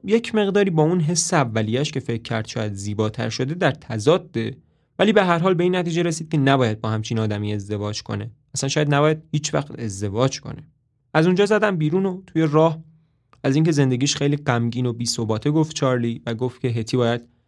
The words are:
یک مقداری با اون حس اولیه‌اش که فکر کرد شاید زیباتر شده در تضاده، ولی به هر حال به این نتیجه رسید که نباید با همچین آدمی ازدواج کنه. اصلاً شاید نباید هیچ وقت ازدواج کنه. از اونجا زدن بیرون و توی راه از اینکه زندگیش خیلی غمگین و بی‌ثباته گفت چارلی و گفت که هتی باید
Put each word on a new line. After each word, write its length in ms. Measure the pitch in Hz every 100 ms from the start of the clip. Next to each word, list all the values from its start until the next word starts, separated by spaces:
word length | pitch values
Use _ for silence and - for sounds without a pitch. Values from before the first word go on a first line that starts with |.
یک 320 | 196 226 233 220
مقداری 340 | 202 202 196
با 140 | 160
اون 160 | 156 180
حس 340 | 151 175 -
اولیه‌اش 580 | 170 120 110 107 120 151
که 80 | 135
فکر 220 | - 117
کرد 260 | - 113 107
شاید 260 | 117 107
زیباتر 560 | 98 101 104 110 110 113
شده 240 | 113 131
در 180 | 175 165
تضاده، 840 | - - 110 110 180 - 113 110 - _ _ _ -
ولی 140 | 208
به 100 | 208
هر 160 | 185 170
حال 140 | 185
به 100 | 175
این 120 | 180 180
نتیجه 280 | 175 165
رسید 260 | 170 160 156
که 80 | 156
نباید 440 | 135 139 120 110
با 80 | 110
همچین 300 | 110 107 113
آدمی 340 | 110 104 104
ازدواج 500 | 104 101 104 104 107
کنه. 280 | - 104 113 - _
اصلاً 160 | - 135
شاید 240 | 151 151
نباید 300 | 143 151 156 -
هیچ 220 | 151 -
وقت 260 | 147 147 -
ازدواج 640 | 117 95 101 101 131 -
کنه. 220 | - - - _ _ _ _
از 120 | 156 170
اونجا 200 | 185 202
زدن 320 | 214 214 180
بیرون 280 | 151 185 190
و 160 | 185 -
توی 140 | 160
راه 380 | 160 156 160 160 - _ _ _ _ _
از 120 | 139 139
اینکه 160 | 160
زندگیش 440 | 147 135 127 143 -
خیلی 220 | 143 143
غمگین 480 | 143 120 117 127 123
و 80 |
بی‌ثباته 580 | 117 120 - 110 110 143
گفت 240 | 156 156 -
چارلی 460 | 135 127 117 117 120
و 80 |
گفت 280 | 117 127 -
که 60 | 127
هتی 300 | 113 110 127
باید 240 | 117 120 - _